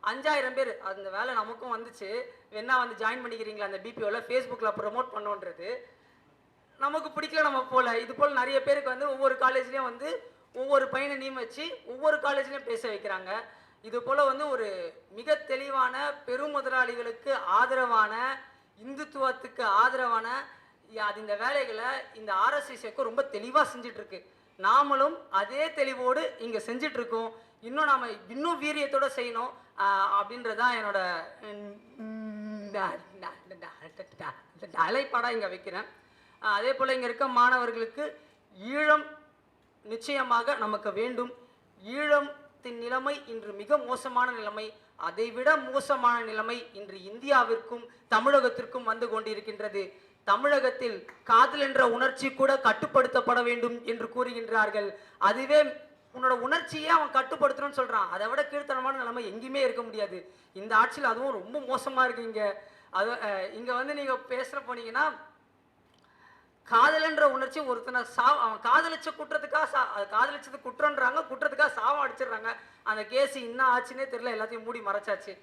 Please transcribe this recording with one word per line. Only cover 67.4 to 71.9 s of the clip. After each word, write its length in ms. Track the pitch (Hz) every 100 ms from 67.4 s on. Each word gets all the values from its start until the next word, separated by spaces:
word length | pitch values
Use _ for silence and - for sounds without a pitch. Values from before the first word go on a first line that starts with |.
| 262 302
ஒருத்தனை 420 | 277 240 233 247
சா-, 360 | 226 - 247 294
அவன் 220 | 233 214
காதலிச்ச 480 | 233 277 330 320 -
குற்றத்துக்காக 600 | 302 302 302 294 302 311
சா-, 180 | 277 254
அது 140 | 202 202
காதலிச்சது 460 | 214 262 285 - 269
குற்றம்ன்றாங்க, 600 | 254 - 294 277 254 285 320
குற்றத்துக்காக 440 | 262 262 269 294
சாவம் 360 | 262 220